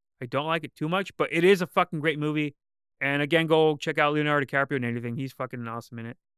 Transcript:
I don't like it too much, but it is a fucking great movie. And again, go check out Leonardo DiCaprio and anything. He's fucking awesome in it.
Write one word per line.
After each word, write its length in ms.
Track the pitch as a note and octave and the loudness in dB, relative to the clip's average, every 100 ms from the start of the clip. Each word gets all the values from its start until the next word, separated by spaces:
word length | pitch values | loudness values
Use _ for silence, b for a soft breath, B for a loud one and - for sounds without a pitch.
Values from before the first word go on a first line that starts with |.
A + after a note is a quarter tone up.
| _ - | _ -14
I 40 | B2 | -6
don't 200 | C3+ D3+ | -4 -2
like 180 | E3 D3+ | -4 -4
it 100 | - | -6
too 140 | D3+ | -4
much, 260 | F#3 F#3+ - | -2 -4 -2
but 120 | - | -2
it 120 | E3 | 4
is 180 | F3 G3 | 4 4
a 60 | F3+ | 2
fucking 320 | G3 F3 D#3+ | 0 0 0
great 180 | D#3 D3+ | -2 -2
movie. 360 | D3+ D3+ D3 - _ _ _ - | -2 -2 -4 -8 _ _ _ -6
And 200 | C3+ C#3+ | -2 0
again, 260 | D3 E3 D#3+ | 2 2 4
go 300 | D#3+ D#3 D3 | 4 4 2
check 200 | D#3+ D3+ | -2 0
out 160 | D3 | 2
Leonardo 320 | D3+ D3+ D3 C3+ | 2 2 0 0
DiCaprio 300 | C#3 C#3+ C#3 | 0 0 -2
and 100 | A#2+ | -2
anything. 300 | A#2 A#2+ A#2+ | -4 -6 -6
He's 160 | C3+ | -8
fucking 320 | - B2+ B2 A#2 | -8 -10 -8 -10
awesome 320 | A#2 - A#2 | -10 -12 -12
in 60 | A#2 | -14
it. 120 | - _ | -14 _